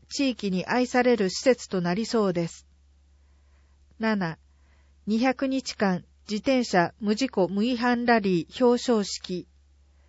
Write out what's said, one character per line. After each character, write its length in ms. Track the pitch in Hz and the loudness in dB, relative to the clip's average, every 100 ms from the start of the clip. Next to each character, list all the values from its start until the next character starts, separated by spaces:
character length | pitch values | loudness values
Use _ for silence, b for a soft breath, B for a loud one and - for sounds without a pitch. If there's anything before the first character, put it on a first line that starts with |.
| _ | _
地 220 | - 269 | -2 -2
域 220 | 226 202 | -2 -4
に 120 | 185 - | -4 -2
愛 180 | 240 247 | -2 2
さ 160 | 247 | 2
れ 160 | 247 220 | 4 2
る 140 | 190 | 0
施 100 | - | 2
設 260 | 269 240 - | 2 2 -2
と 140 | 185 | -4
な 140 | 175 185 | -2 -2
り 100 | 220 | -2
そ 220 | 226 196 | 0 0
う 60 | |
で 140 | 175 170 | 0 -4
す。 200 | - _ _ _ _ _ _ _ _ _ _ _ _ _ - | -8 _ _ _ _ _ _ _ _ _ _ _ _ _ -4
七、 400 | 220 208 170 156 _ _ _ _ _ _ 202 | -2 0 -4 -8 _ _ _ _ _ _ -4
二 100 | 220 | 0
百 300 | 262 254 269 | 0 0 -2
日 260 | 269 - | -4 -6
間 320 | - 196 180 - _ - | -2 0 0 -6 _ -8
自 60 | 208 | -4
転 280 | 269 254 | 0 0
車 300 | 233 190 170 - | 2 2 2 -2
無 160 | 208 214 | -4 -2
事 140 | 262 | -2
故 180 | 208 170 | 0 0
無 180 | 196 240 | 0 -2
違 120 | 233 | 0
反 280 | 247 240 240 | 0 0 2
ラ 140 | 226 | 2
リ 260 | 196 175 - | 2 0 -2
ー 180 | - | 2
表 160 | 247 240 | 2 2
彰 240 | - 220 | 2 0
式。 440 | 190 - - 180 - _ _ _ _ _ | 0 -8 -8 -10 -10 _ _ _ _ _